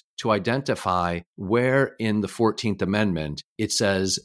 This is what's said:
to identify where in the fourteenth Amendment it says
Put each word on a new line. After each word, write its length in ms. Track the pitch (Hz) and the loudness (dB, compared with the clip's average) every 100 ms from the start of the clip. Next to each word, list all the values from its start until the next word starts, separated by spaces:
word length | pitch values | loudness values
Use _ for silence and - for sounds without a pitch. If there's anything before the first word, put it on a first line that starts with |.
| - - | -10 -6
to 120 | 113 | 0
identify 880 | 107 95 127 139 110 98 90 87 85 - - | 0 2 -2 -2 -2 0 0 0 -2 -8 -10
where 600 | 95 117 127 135 135 - | 0 2 4 2 2 0
in 220 | 113 107 | -2 0
the 80 | 98 | -2
fourteenth 520 | - 113 107 113 98 | 2 2 2 -2 -2
Amendment 600 | 92 104 107 82 76 73 - - | 0 0 0 0 -4 -8 -12 -6
it 160 | 107 | -4
says 440 | - 104 95 95 - | 0 2 2 0 -2